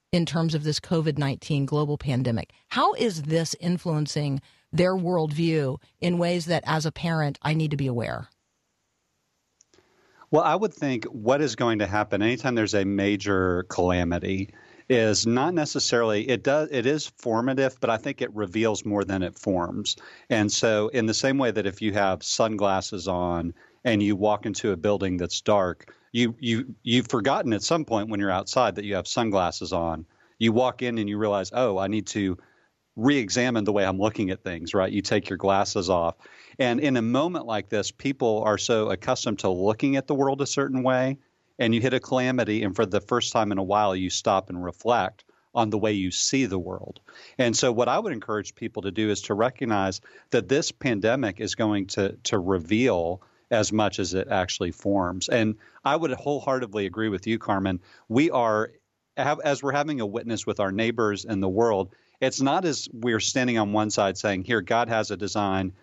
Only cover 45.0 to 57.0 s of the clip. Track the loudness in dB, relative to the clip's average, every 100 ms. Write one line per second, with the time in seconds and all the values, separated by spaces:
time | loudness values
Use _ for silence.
45 | 0 -6 _ _ _ -2 0 0 0 0
46 | -2 -2 0 0 0 -2 -6 -10 -12 -16
47 | -20 -20 -16 0 0 2 2 2 2 0
48 | -2 -6 -4 -6 -6 -10 -10 -6 -6 -2
49 | 0 -2 -2 0 0 0 -2 0 0 -4
50 | -14 -20 _ -2 2 0 0 -4 -2 0
51 | 2 2 -2 -4 -8 -2 0 0 -2 -2
52 | -2 -2 -2 -2 0 -2 0 2 2 2
53 | -2 -6 -12 _ _ 0 2 2 0 0
54 | -2 -2 0 -2 -2 -2 -4 -4 -2 0
55 | 0 -4 0 2 0 -2 -12 -6 0 0
56 | 0 -4 -4 -2 -2 -2 -2 -2 -4 -2